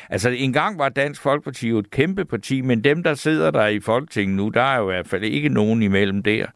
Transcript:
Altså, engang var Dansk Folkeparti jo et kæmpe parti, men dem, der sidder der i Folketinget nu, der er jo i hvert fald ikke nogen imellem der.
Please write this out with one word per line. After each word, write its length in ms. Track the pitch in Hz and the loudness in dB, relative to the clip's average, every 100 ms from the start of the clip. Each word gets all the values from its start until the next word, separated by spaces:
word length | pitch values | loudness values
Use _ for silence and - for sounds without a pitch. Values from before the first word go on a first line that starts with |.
| - | -2
Altså, 200 | 101 113 | 0 2
engang 500 | 123 135 131 180 185 | 0 0 0 0 0
var 100 | 135 | -2
Dansk 340 | 139 143 143 | 0 -4 -2
Folkeparti 460 | 143 143 143 127 117 | -2 -2 -2 -6 -2
jo 80 | 113 | 0
et 120 | 101 | 0
kæmpe 340 | - 160 190 165 | 0 0 -2 -4
parti, 360 | 113 - 131 | -6 -4 -2
men 220 | 127 117 | 0 2
dem, 200 | 139 160 | 2 2
der 100 | 165 | 0
sidder 380 | 147 156 156 160 | -2 0 2 2
der 160 | 151 107 | 2 2
i 120 | 107 104 | 0 0
Folketinget 520 | 117 156 - 98 95 | -2 -2 -2 0 0
nu, 120 | 104 | 0
der 120 | 113 | 0
er 160 | 131 131 | 2 0
jo 60 | |
i 100 | 98 | 0
hvert 140 | 90 85 | -2 -4
fald 160 | 95 | -4
ikke 260 | 107 143 147 | -2 -2 0
nogen 320 | 127 107 113 | 2 2 2
imellem 400 | 104 98 101 101 | 2 2 2 0
der. 220 | 101 110 - | 0 0 -2